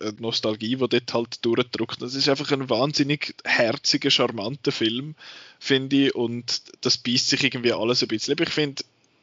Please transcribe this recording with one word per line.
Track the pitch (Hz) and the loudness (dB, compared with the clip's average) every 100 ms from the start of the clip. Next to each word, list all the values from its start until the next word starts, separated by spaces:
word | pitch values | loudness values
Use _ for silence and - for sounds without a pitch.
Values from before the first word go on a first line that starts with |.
| 110 107 | -8 -6
Nostalgie, | 113 110 113 107 110 131 | -4 -2 -2 -2 -4 -2
die | 123 | 0
dort | 170 - | 0 0
halt | 117 117 - 117 | -2 -4 -4 0
durchdrückt. | 120 123 - 110 - | 0 0 -2 -6 -6
Das | 123 135 | -8 -2
ist | 139 | 0
einfach | 143 143 | 0 0
ein | 139 135 | -2 0
wahnsinnig | 113 139 151 139 147 - - | 2 2 2 0 0 -4 -8
herziger, | - - 117 131 - 143 139 | 0 2 2 0 0 0 2
charmanter | 131 123 113 101 147 147 | 2 2 0 -6 -4 -2
Film, | - 110 117 151 156 - - - - | 0 0 -2 -6 -12 -18 -20 -20 -10
finde | - 135 135 139 139 | 0 0 2 2 4
ich, | - | 2
und | 117 120 120 - - - | -2 -4 -6 -6 -8 -4
das | 123 - | -2 0
beißt | 123 127 - | 0 0 2
sich | 135 | 2
irgendwie | 127 127 120 | 2 2 2
alles | 90 110 120 | 2 2 2
ein | 120 | 0
bisschen. | 110 - 151 | -2 -2 -2
Ich | 165 | 0
finde, | 156 147 139 - _ _ _ | 0 -2 -2 -12 _ _ _